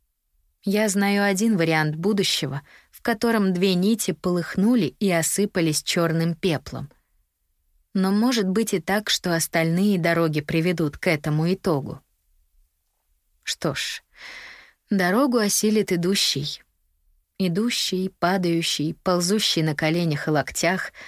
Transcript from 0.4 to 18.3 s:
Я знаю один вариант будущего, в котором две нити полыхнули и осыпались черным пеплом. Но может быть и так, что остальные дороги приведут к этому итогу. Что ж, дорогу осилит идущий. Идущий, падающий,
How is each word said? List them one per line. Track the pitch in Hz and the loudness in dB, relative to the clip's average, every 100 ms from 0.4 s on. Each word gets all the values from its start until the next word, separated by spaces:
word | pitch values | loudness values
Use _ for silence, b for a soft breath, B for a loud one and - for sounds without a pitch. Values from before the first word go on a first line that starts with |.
| _ _ | _ _
Я | - 208 220 | -2 0 2
знаю | 190 202 202 | 2 2 2
один | 202 190 226 196 | 2 2 2 2
вариант | 165 160 156 | 2 2 0
будущего, | 156 185 202 180 - 135 143 B B B | -2 0 0 0 -2 -4 -6 B B B
в | - | -10
котором | - 220 233 220 196 | -4 0 2 2 2
две | 175 196 | 2 2
нити | 180 196 226 - | 2 2 0 -2
полыхнули | 160 185 180 160 - 208 247 151 - | -2 0 -2 -2 0 2 4 2 0
и | 196 | 0
осыпались | 170 160 - 202 185 165 147 | 2 0 0 -2 0 0 0
черным | - 180 165 165 165 | -2 0 0 2 -2
пеплом. | 165 190 147 - 131 143 _ _ _ _ _ _ _ _ _ _ | -2 -2 -2 -4 -10 -12 _ _ _ _ _ _ _ _ _ _
Но | 196 190 | -2 0
может | 208 240 233 190 | 2 2 2 0
быть | 185 226 | 0 0
и | 185 | -2
так, | - 202 214 | -2 -2 -2
что | - 180 165 | -4 0 -2
остальные | - 170 165 170 208 190 | 0 0 2 2 2 2
дороги | 170 170 165 151 | 2 2 2 0
приведут | 147 160 170 175 156 - | -2 0 0 0 -2 -2
к | 185 | -2
этому | 151 156 151 165 | -2 0 0 0
итогу. | 190 196 143 - - _ _ _ _ _ _ _ _ _ _ _ _ _ _ | 0 0 -2 -2 -10 _ _ _ _ _ _ _ _ _ _ _ _ _ _
Что | - - 165 | -12 -6 -4
ж, | 135 - - _ B B B B B B B - | -4 -6 -8 _ B B B B B B B -2
дорогу | 196 180 202 277 240 | 0 2 2 2 2
осилит | 208 - 214 214 196 | 0 0 2 2 2
идущий. | 175 175 202 - 143 147 - _ _ _ _ _ _ _ - | 0 0 0 0 -2 -6 -8 _ _ _ _ _ _ _ -4
Идущий, | 190 170 240 - - 185 190 - | -2 0 -2 -2 -4 -4 -4 -2
падающий, | 175 | 0